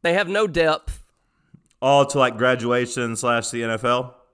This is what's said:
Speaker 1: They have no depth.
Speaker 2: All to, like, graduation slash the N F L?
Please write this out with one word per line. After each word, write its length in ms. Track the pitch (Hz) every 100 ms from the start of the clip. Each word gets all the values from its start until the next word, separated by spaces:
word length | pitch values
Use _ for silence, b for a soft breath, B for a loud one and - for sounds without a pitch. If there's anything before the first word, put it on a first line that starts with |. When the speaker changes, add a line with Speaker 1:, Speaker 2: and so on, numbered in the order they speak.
Speaker 1:
They 100 | 175
have 160 | 180 185
no 180 | 202 214
depth. 580 | 165 160 156 - - - _ _ _ _ - _ _
Speaker 2:
All 240 | 131 143 139
to, 120 | 143
like, 180 | 127 113
graduation 800 | 127 123 117 123 120 127 120 113
slash 340 | 123 117 113
the 140 | 120
N 60 | 117
F 120 | 110
L? 320 | 120 123 123 - _